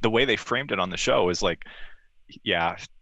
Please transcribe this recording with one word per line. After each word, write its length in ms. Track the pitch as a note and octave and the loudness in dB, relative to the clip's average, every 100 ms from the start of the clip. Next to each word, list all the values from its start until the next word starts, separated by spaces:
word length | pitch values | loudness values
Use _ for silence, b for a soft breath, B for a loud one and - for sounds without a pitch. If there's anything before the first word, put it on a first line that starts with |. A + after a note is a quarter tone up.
the 80 | A2+ | 2
way 160 | A2+ C3+ | 4 4
they 100 | G#2+ | 0
framed 340 | - B2 C#3+ | 0 -4 -2
it 80 | F#2+ | -2
on 100 | F2+ | -2
the 80 | F2 | -2
show 280 | B2 B2+ F2+ | 2 4 2
was 160 | F2 | 2
like, 220 | F#2+ E2 - B B B B _ - - | 0 -2 -8 B B B B _ -20 -10
yeah, 340 | G#2+ F2 E2+ F2 - - | -2 0 0 -4 -14 -20